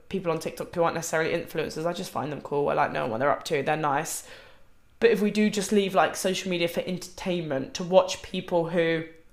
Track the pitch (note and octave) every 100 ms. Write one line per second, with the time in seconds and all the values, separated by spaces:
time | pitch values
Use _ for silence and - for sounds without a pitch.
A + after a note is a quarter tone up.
0 | - F#3+ F3 D#3+ E3+ - - F3 C3+ C3+
1 | D3 D#3+ D#3+ E3+ - D#3+ D3+ D3+ E3 F3
2 | F#3 A#2+ C#3 C#3 - D3 C#3+ D3+ D3 D#3
3 | C#3+ A2+ C#3+ - - D#3 C#3 D#3 D3+ C#3
4 | E3 - - - - - - - _ -
5 | A3+ G3+ G#3 G#3 G#3+ G#3 F#3 G#3 F#3+ F3+
6 | D#3 - F#3+ F#3 F#3+ F3 E3+ F3+ - F3+
7 | - - G3 F3 D#3+ C3+ C3+ - F3+ F#3
8 | - - - F#3 F3+ F3 D#3+ F3 E3 E3
9 | D#3+ - -